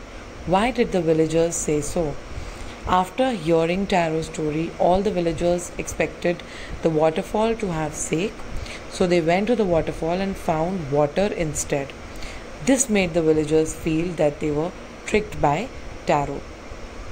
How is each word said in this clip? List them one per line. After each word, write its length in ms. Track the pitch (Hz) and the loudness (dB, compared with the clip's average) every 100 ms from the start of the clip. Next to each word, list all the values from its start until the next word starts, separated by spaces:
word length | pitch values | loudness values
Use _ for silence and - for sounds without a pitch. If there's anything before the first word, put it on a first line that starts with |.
| - - - - - | -14 -16 -14 -10 2
Why 240 | 185 233 | 2 4
did 220 | 247 185 | 2 2
the 100 | 185 | 4
villagers 540 | 165 160 160 165 170 165 | 4 4 4 4 2 0
say 260 | - 147 | 0 0
so? 320 | 147 185 156 139 - - - - - - - | 0 -2 -2 -4 -10 -10 -10 -10 -12 -10 0
After 440 | 185 180 - 262 | 2 2 0 0
hearing 560 | 220 156 165 165 180 196 | 2 2 4 4 0 2
Taro's 400 | 185 165 160 156 | 2 2 0 -4
story, 420 | - 156 151 170 - | -4 -2 -2 -4 2
all 240 | 170 190 | 4 4
the 80 | 202 | 2
villagers 640 | 180 170 160 175 175 - - | 0 0 2 2 0 -2 -8
expected 640 | - - 160 - 175 175 - - - - | -8 -2 -2 0 -2 -2 -6 -14 -10 -2
the 80 | 165 | 0
waterfall 640 | 151 160 160 190 214 220 226 | 4 4 2 -2 0 0 0
to 160 | 196 | -2
have 240 | 160 156 156 | -2 -2 -4
sake, 380 | - 156 214 - - - - - - | -2 -2 -2 -6 -8 -6 -8 -10 -12
so 160 | - 185 | 0 4
they 140 | 175 | 4
went 260 | 160 180 208 | 4 2 4
to 80 | 240 | 2
the 100 | 196 | 4
waterfall 560 | 165 147 151 160 180 | 2 2 -2 -2 0
and 160 | 196 190 | -2 -2
found 540 | - 160 170 190 139 | -2 0 0 -2 0
water 340 | 143 147 180 202 | 2 2 2 0
instead. 680 | - 160 147 - 143 135 - - - - - - - 147 | 0 -2 -4 -2 -2 -4 -10 -12 -10 -10 -10 -14 -4 2
This 200 | 262 - | 2 4
made 280 | 208 180 170 | 2 2 2
the 80 | |
villagers 500 | 160 156 147 156 160 | 4 4 4 2 2
feel 400 | - 165 156 175 | -2 0 0 0
that 260 | 165 151 147 | 2 0 2
they 100 | 156 | -2
were 200 | 147 170 - - - - | 0 -2 -6 -14 -12 -2
tricked 340 | 214 208 - | -2 0 2
by 280 | 202 151 247 - - - - | 2 2 -2 -8 -12 -6 2
Taro. 340 | 151 143 139 - - - - - - - | 2 2 -6 -10 -14 -14 -12 -12 -12 -10